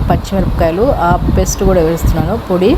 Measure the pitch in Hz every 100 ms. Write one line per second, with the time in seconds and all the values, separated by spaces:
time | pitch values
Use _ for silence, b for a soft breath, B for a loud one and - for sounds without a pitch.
0 | - - - 196 185 - 170 170 254 -
1 | 170 170 - 190 190 - 190 180 160 165
2 | - 170 156 220 - 180 185